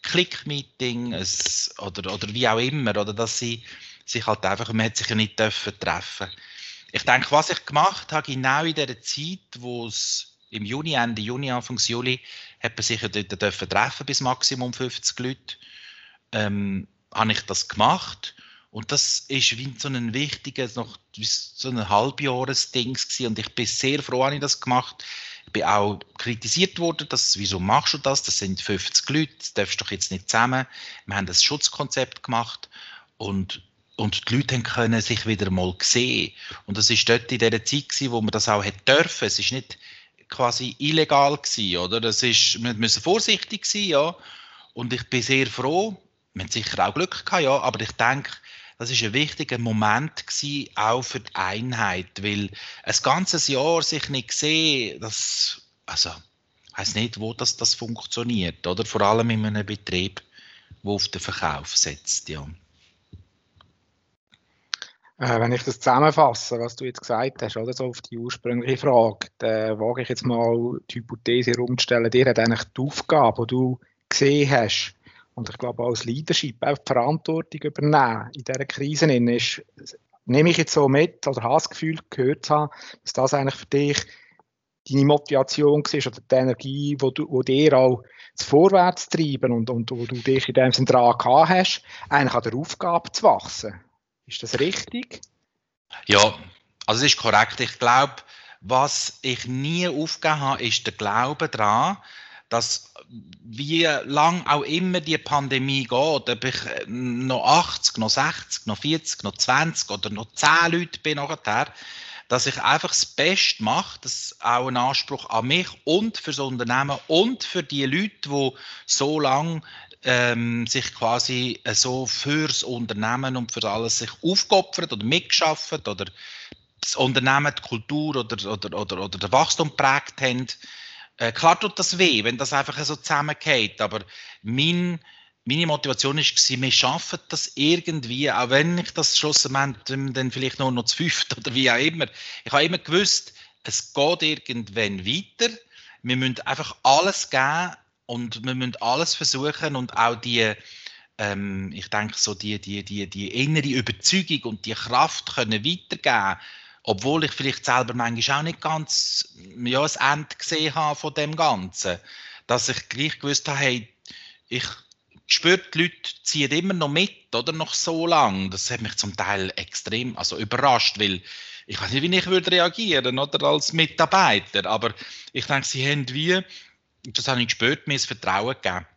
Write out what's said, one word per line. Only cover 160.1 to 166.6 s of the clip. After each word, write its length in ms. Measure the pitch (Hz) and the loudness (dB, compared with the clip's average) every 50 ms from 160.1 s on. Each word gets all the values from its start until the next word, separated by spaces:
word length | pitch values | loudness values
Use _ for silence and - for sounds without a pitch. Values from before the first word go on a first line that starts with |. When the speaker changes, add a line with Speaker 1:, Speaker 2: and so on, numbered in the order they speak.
| 147 147 151 - - _ | 2 0 -4 -12 -12 _
Speaker 1:
gesehen 360 | - - 165 156 156 156 135 | -6 -4 -2 -2 -2 -2 0
habe 240 | 160 156 151 147 - | 0 -2 -2 -2 -4
von 140 | - 151 | -6 -6
dem 240 | 143 156 147 147 156 | -4 -4 -4 -4 -2
Ganzen, 640 | 156 165 151 120 95 92 90 - - - 98 87 85 _ - - - - - - - _ | 0 2 2 2 0 -2 -8 -8 -6 -4 -4 -4 -6 _ -18 -20 -20 -20 -20 -20 -20 _
dass 240 | - 120 123 - - | 0 0 0 2 -2
ich 180 | 127 - - _ | -4 -4 -6 _
gleich 320 | - 127 143 156 - - | -6 -4 -4 -4 -4 -4
gewusst 260 | - 143 143 - - - | -4 -2 -2 0 -2 -2
habe, 100 | 143 139 | -2 0
hey, 360 | 143 135 123 123 110 - _ _ _ - - - - - - _ _ _ | 2 2 0 0 -4 -10 _ _ _ -20 -20 -20 -20 -20 -20 _ _ _
ich 160 | - - - - - - _ _ _ _ _ _ _ - _ | -6 -6 -6 -6 -10 -14 _ _ _ _ _ _ _ -20 _
spüre, 320 | - - - - 170 185 180 | 0 0 2 6 4 4 4
die 240 | - - - 160 | 2 -4 0 0
Leute 140 | 170 175 - _ - - - - | 0 0 -2 _ -14 -14 -14 -8
ziehen 280 | _ - - 151 143 131 | _ -4 0 0 0 2
immer 220 | 143 160 | 0 0